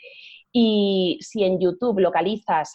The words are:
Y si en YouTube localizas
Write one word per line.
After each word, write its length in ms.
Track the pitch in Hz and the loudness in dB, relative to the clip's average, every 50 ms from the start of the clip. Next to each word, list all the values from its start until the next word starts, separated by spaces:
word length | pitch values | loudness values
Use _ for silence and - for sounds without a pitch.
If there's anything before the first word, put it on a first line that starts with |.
| - - - - - - - - _ _ | -20 -20 -20 -20 -20 -20 -20 -20 _ _
Y 680 | - 240 233 220 214 208 202 196 196 190 185 175 - - | 0 2 2 2 2 2 2 2 0 0 0 -2 -2 -6
si 220 | - - - 220 196 | -8 -8 -4 0 0
en 160 | 185 185 170 | 0 0 0
YouTube 400 | 180 180 180 - 247 247 208 196 | 0 -2 -2 -2 -2 -2 0 2
localizas 720 | 185 170 175 165 170 196 220 220 - - 170 156 147 - | 0 0 2 0 -2 -2 -4 -6 -4 -2 -2 -2 -2 -4